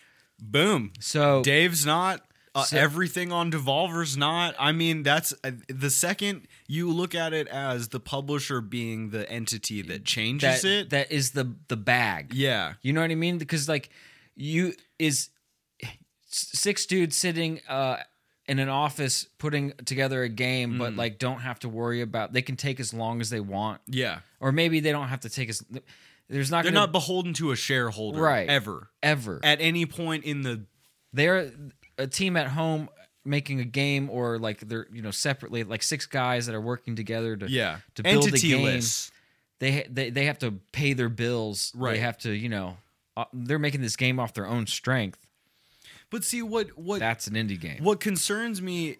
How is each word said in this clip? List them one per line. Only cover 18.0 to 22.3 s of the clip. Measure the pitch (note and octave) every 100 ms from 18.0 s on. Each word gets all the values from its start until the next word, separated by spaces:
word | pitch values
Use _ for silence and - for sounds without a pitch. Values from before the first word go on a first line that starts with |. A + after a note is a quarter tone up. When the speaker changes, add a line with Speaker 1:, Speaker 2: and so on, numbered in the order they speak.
| - _ _ _ -
Speaker 2:
in | C3+
an | C3+
office | C3+ D3+ D3+ C3+ - - -
putting | D3+ D3 C#3 - C3+
together | C3+ C3+ C3
a | B2
game, | A2 B2+ C3 A#2+ B2
but, | A#2+
Speaker 1:
Mm. | G#2+
Speaker 2:
like, | A#2 G2+
don't | B2+ B2+
have | B2+ A#2+
to | B2
worry | A2 A#2 A#2+
about, | A2+ A2+ G2+